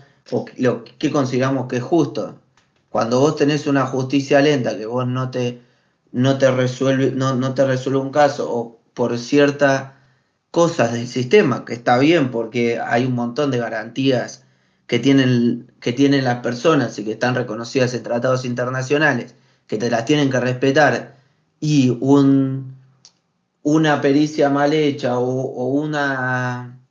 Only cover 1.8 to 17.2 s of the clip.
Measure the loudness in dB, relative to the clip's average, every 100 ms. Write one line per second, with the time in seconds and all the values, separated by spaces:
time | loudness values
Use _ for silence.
1.8 | 0 0 0 -2 -10 -12 _ _ _ _
2.8 | _ -4 0 2 2 2 0 0 0 0
3.8 | 0 -4 -2 -2 2 4 4 2 0 -4
4.8 | -6 -4 -4 -4 -4 -4 -4 -6 _ _
5.8 | _ _ _ 0 0 4 2 2 0 0
6.8 | 0 2 0 0 -2 -2 -2 0 0 0
7.8 | 0 -2 0 2 2 2 -4 -4 -6 -12
8.8 | _ -4 -4 -4 0 4 4 2 0 0
9.8 | -4 -16 _ _ _ _ _ 0 0 2
10.8 | -2 -2 -6 -6 2 4 4 0 -6 -6
11.8 | 0 2 4 4 2 -2 -6 -2 -2 -2
12.8 | -2 -2 0 -2 -4 -2 -2 -2 -4 -6
13.8 | -8 -4 0 0 -2 -12 _ _ _ _
14.8 | -4 0 4 4 4 4 2 0 -6 _
15.8 | -6 2 2 2 0 -2 -4 -2 2 2
16.8 | 0 -4 -8 -4